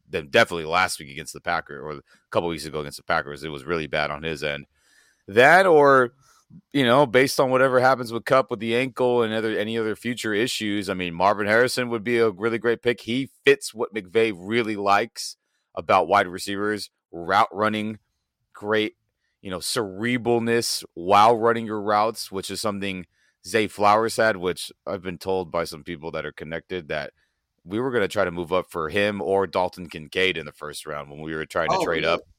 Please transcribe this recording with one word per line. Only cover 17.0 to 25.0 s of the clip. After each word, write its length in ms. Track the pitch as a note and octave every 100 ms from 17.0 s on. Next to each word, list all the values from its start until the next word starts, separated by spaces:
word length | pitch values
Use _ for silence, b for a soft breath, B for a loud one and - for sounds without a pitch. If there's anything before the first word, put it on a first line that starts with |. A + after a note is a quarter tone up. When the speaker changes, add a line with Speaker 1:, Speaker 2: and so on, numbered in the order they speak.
| _
Speaker 1:
route 420 | E2+ E2+ G2 A2+
running, 460 | F#2+ G#2+ G#2+ G#2+ G#2+ _ _ _ _ _
great, 420 | - G#2 G#2+ G#2+ - _ _ _ _
you 100 | G2
know, 80 | F2+
cerebralness 1300 | - B2+ G2+ F#2 A#2 B2 A2+ A#2+ A#2 A#2 A2+ - -
while 420 | - F2 G2+ A2 A#2
running 300 | A#2 A#2 A2+
your 140 | G#2+
routes, 520 | G2+ G#2 A2 A2 -
which 180 | F#2+ F2+
is 100 | F#2+
something 460 | G#2+ G2+ G2 F#2 E2+ _ _ _ F2+
Zay 220 | A2 G#2
Flowers 480 | - G#2 G#2+ A2+ A2
had, 200 | A2 F#2+
which 360 | F2+ E2+ - - -
I've 160 | G2